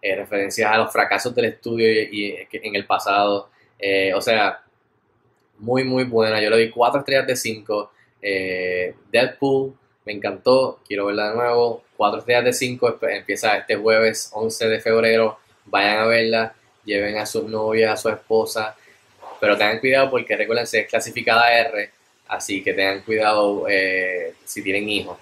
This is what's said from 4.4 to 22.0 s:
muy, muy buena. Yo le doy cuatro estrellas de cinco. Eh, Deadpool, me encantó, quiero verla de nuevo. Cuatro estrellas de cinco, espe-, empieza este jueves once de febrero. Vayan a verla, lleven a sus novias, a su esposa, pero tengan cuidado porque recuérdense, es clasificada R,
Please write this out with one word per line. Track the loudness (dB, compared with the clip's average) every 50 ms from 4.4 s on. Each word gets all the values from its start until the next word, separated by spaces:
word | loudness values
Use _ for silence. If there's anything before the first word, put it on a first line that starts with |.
| 2 0 -2 -4 _ _ _ _ _ _ _ _ _ _ _ _ _ _ _ _ _ _ _ _
muy, | -6 -2 0 0 0
muy | 0 0 0 -2
buena. | 0 2 2 2 2 2 0
Yo | 2 4
le | 4
doy | 4 4 2
cuatro | 2 2 2 2 2 0
estrellas | -2 2 0 0 2
de | 0 -2
cinco. | -4 -2 -6 -8 -8 -6 -4 -4 -4 -4 -6 _ _ _ _ _ _ -6
Eh, | -4 -4 -2 -2 -4 -4 -4 -4 -2 -2 -2 -2 -4 -6 -12 _ _
Deadpool, | 0 2 2 2 -2 -4 -2 0 0 0 -2 -4 -8 _ _ _ _ _ _
me | -12 -12
encantó, | -6 -6 -6 -6 -2 _ 4 4 4 4 0 -4 -10 _
quiero | _ -4 -2 -2
verla | -2 0 -2 -2 -2
de | -2
nuevo. | 0 0 2 2 2 2 2 0 -4 _ _ _ _
Cuatro | 0 0 0 -2
estrellas | 0 2 2 4 4
de | 2 0
cinco, | 0 -2 -4 -2 0 0 -2
espe-, | 0 0 -4 -4 -4
empieza | -4 -4 -6 -6 -2 0 0 0 0
este | 0 -4 -4
jueves | 0 2 2 4 4 4 2 0 -2 -8 -10 -8
once | -4 -4 -4 -4 -2 -2
de | -2 -2 0
febrero. | 0 0 2 2 4 4 4 4 2 2 -2 -6 _ _ _ _ _ -2
Vayan | 0 2 2 2 2 2
a | 2
verla, | 2 4 2 2 2 0 0 -2 -2 -6 _ _ _ _ _ _
lleven | -4 -2 -2 -2 -2 -4
a | -6 -6
sus | -4 -4 -6 -6
novias, | -4 -6 -4 -2 0 2 2 2 2
a | 2
su | 0 0 -2
esposa, | -4 -4 -4 _ 0 0 2 0 -4 -6 -6 -6 -8 _ _ _ _ _ _ _ _ _ -20 -20 -8 -2
pero | 2 2 4
tengan | 4 2 0 0 0
cuidado | 0 2 4 4 4 2
porque | 2 -4 -2 -2 -2
recuérdense, | -2 -2 -2 -2 -2 -2 -2 -2 -2
es | -2
clasificada | 0 -4 -4 -4 -4 -8 -6 0 2 4 4 4 6 4 4
R, | 2 0 -2 -6 -8 -8 _ _